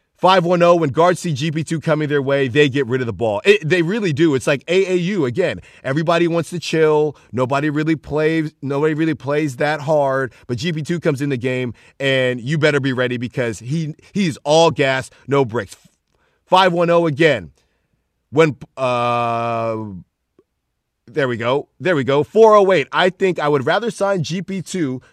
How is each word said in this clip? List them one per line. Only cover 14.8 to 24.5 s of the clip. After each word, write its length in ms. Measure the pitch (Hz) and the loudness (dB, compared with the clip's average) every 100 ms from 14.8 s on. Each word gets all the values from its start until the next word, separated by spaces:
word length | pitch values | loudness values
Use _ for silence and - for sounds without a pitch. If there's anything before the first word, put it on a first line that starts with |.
| 139 131 123 - - | 0 0 -4 -14 -2
no 160 | 139 | 0
bricks. 320 | 131 113 98 - _ _ _ _ _ _ _ | 0 -2 -8 -12 _ _ _ _ _ _ _
Five 260 | 185 190 | 4 4
one 200 | 170 170 | 2 2
oh 160 | 170 170 | 2 2
again. 440 | 135 160 123 80 - _ _ _ _ _ _ _ | 2 2 2 -4 -18 _ _ _ _ _ _ _
When, 260 | 131 160 127 - - | 2 2 0 -12 -6
uh, 1080 | 131 123 120 120 120 117 117 117 113 113 110 92 - _ _ _ _ _ _ _ _ _ - | -2 0 0 0 -2 -2 -2 -4 -4 -6 -8 -14 -18 _ _ _ _ _ _ _ _ _ -10
there 200 | 117 135 | -4 -4
we 80 | 120 | -2
go. 320 | 117 139 - _ | -2 -2 -4 _
There 180 | 143 160 | -2 0
we 80 | 131 | 2
go. 180 | 139 | 0
Four 320 | 147 214 220 214 | 0 6 6 8
oh 160 | 190 | 6
eight. 160 | 185 127 | 2 0
I 160 | 143 185 | 0 0
think 280 | 180 190 170 | 0 -2 0
I 120 | 151 | 0
would 160 | 147 131 | 0 0
rather 260 | 185 226 | -2 -2
sign 320 | - 196 196 | -4 -2 -2
G 180 | 143 175 | -4 -6
P 200 | 180 | -8